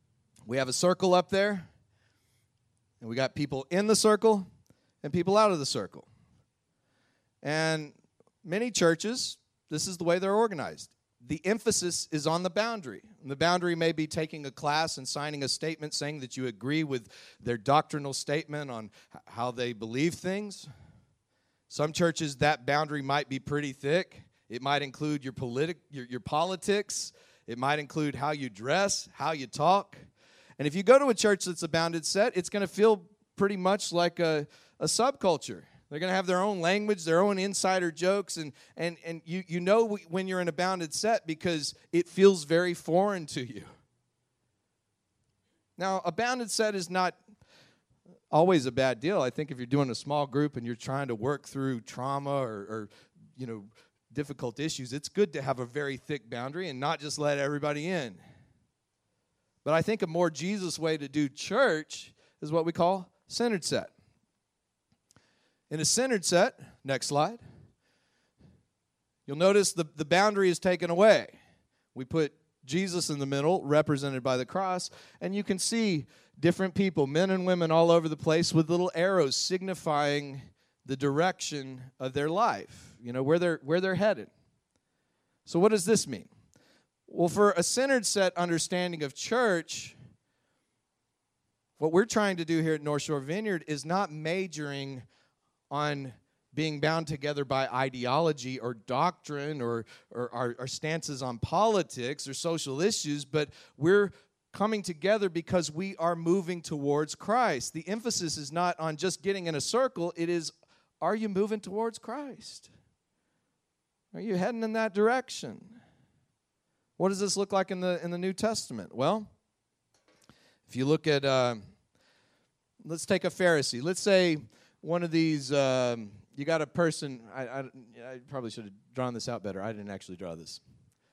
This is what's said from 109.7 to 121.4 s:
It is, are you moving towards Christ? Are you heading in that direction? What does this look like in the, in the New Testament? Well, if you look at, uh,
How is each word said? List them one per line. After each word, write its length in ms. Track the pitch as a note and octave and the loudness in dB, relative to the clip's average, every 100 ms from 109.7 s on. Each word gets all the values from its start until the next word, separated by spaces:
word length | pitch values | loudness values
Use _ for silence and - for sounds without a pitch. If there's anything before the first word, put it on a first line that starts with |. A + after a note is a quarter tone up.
| A#3 C4 F3+ E3+ E3+ | 0 0 -2 -6 -2
It 140 | E3+ | -2
is, 240 | F3 D3+ - _ _ _ _ | -2 -4 -12 _ _ _ _
are 140 | D#3+ G#3+ | -2 -2
you 120 | A3 | -2
moving 320 | F#3+ G#3 G#3+ | 0 0 -2
towards 400 | F#3+ G3+ A3+ A3 | -6 -6 -6 -6
Christ? 720 | - B3+ C#4+ A3 - - - _ _ _ _ _ _ _ _ _ _ _ _ _ _ | -10 -10 -12 -14 -18 -20 -20 _ _ _ _ _ _ _ _ _ _ _ _ _ _
Are 80 | E3+ | -10
you 140 | G#3 F3+ | -4 -2
heading 280 | F#3+ A#3 | -2 -2
in 100 | A3+ | -4
that 200 | A3 A3 | -2 -2
direction? 840 | F#3+ G#3+ B3+ B3 - - - - A3+ _ _ _ _ _ _ _ _ _ _ _ - | 2 2 2 -2 -10 -12 -14 -20 -20 _ _ _ _ _ _ _ _ _ _ _ -2
What 120 | F#3 | -2
does 100 | G3 | 0
this 160 | G3 F#3 | -2 -2
look 160 | G3 | 0
like 200 | G3 F#3+ | 0 -2
in 100 | F#3 | -2
the, 180 | F3+ F3 | -2 -2
in 80 | E3+ | -4
the 60 | F3 | -4
New 140 | F#3 | -4
Testament? 640 | F#3 G#3+ - - A#2 F2 A2 | -2 -2 -2 -6 -10 -10 -2
Well, 320 | C#3 A3 G#3 _ _ _ _ _ _ _ _ _ - _ _ _ _ | 0 0 -4 _ _ _ _ _ _ _ _ _ -20 _ _ _ _
if 80 | B2 | -4
you 100 | C3 | 0
look 220 | D#3 D#3+ | 2 2
at, 180 | C#3+ C#3 | 2 2
uh, 300 | C3 | 2